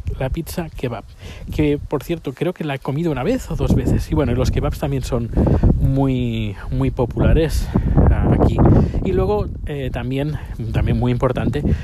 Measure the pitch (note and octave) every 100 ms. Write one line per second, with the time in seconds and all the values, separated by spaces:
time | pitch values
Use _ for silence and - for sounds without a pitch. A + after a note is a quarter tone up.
0 | - - C3 - D#3 - D#3+ - B2 G#2+
1 | - - - - - - D3+ D3 - D3
2 | - E3 - B2+ D#3+ F3 D#3+ C#3 - C3+
3 | E3+ C3+ D3 B3+ - D#3+ - - - -
4 | - D#3 C3+ B2 B2 C3 C#3 - C#3+ C3+
5 | B2+ A#2+ A#2 A#2+ - - - - C3+ C3+
6 | C#3 B2+ B2 A2+ G#2+ G2 - C3 C3 A#2
7 | A#2+ - - D3 D#3+ - - - - -
8 | - - - - - - - - - -
9 | - F#3 F#3+ G#3 - - - C#3+ B2+ A#2
10 | A#2+ C3+ D3 D3 - - A2+ - A2+ A#2
11 | B2 A#2+ B2+ A2+ A2+ C#3+ D3 -